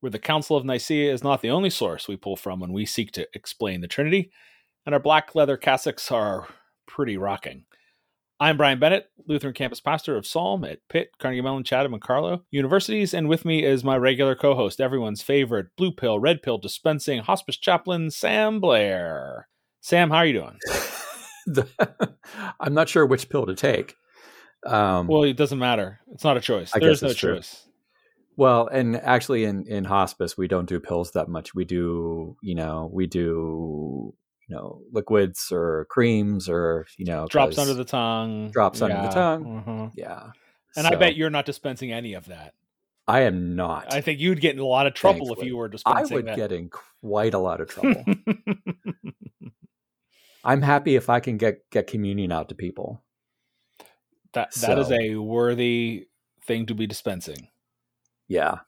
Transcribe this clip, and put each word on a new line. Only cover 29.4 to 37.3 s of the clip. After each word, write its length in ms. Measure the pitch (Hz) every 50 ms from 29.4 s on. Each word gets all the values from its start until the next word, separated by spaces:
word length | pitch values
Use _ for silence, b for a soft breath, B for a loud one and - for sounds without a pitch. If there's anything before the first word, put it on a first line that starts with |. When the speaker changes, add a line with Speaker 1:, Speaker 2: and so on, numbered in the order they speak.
| 110
Speaker 2:
in, 220 | 107 101 98 -
in 180 | - 104 101 95
hospice, 540 | 92 98 98 95 90 - _ 95 85 - -
we 100 | 92 87
don't 180 | 95 90 90
do 140 | 87 87 87
pills 300 | 82 - 90 85 87 85
that 180 | - 90 82 82
much. 260 | 85 80 78 - -
We 120 | 92 90
do, 680 | 85 90 87 87 87 85 85 82 82 82 82 82 82 85 _
you 140 | - 104 90
know, 340 | 82 80 78 78 80 80 82
we 160 | 90 92 92
do, 1080 | 82 - 90 85 85 82 82 82 80 80 80 82 82 76 76 76 73 65 69 57 55 - _ _ _ _ _ _ _
you 80 | 90
know, 240 | 73 - - - - - -
liquids 580 | 123 110 101 - 110 104 101 92 90 - - - 92
or 340 | 87 85 85 80 78 78 -
creams 580 | - - 120 120 113 107 104 104 104 98 90 92
or, 380 | 85 85 85 82 82 82 78 _ -
you 80 | _ 95
know, 220 | 87 85 78 80
Speaker 1:
Drops 280 | 80